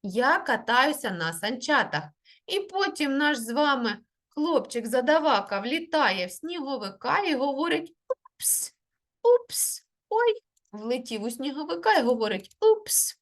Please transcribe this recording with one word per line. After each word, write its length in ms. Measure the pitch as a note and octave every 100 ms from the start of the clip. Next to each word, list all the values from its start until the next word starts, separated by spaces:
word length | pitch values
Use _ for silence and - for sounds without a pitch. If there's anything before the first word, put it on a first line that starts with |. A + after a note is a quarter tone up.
Я 360 | G3+ G3 B3 F4+
катаюся 720 | - A3+ - A#3+ C#4 D4 -
на 220 | F3+ E3
санчатах. 720 | E3 G#3 C4 - C#4+ G#3 D3 - _ _ _ -
І 140 | G4
потім 560 | G4 F#4+ G4 - D4 C4+
наш 180 | D4 C#4
з 120 | A3+
вами 480 | A#3+ D4 C4+ A#3 G#3 _ _ _
хлопчик-задавака 1300 | - D#4 D#4 - A#3+ A3+ B3+ B3 D#4 D#4 G#3+ G3 G3+
влітає 680 | A3+ D#4+ E4 D#4 A#3+ F#3+ F3+
в 60 |
сніговика 840 | - D#4+ F4 C4+ C4 G3 - - D#4+
і 160 | G4
говорить: 640 | C4+ C#4 C4+ E4 E4+ E4 _ _
«Упс, 680 | - _ _ - - - _ _ _ _ _
упс, 640 | A#4 B4 A#4+ - - - _ _ _
ой», 340 | G#4+ A#4+ A4 _ _ _
влетів 500 | G#3 A3 B3+ B3 A3+
у 80 | A3
сніговика 600 | A#3 C4+ C#4 D#4 E4+ A4
і 100 | G#4
говорить: 540 | A#3+ A#3 G#3+ G3 - _
«Упс». 540 | A4 A4 G#4 - - -